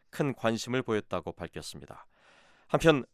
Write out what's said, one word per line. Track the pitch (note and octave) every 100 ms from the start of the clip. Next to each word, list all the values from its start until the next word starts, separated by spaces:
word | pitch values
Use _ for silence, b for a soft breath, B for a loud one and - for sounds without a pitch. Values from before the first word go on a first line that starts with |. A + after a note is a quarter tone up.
| _
큰 | - D3
관심을 | A#2+ A2+ A2+ - B2+
보였다고 | A#2+ G#2+ - F2+ E2+
밝혔습니다. | - E2+ - - D2 C#2 - - b b b b b b
한편 | D3 D#3+ D3 A#2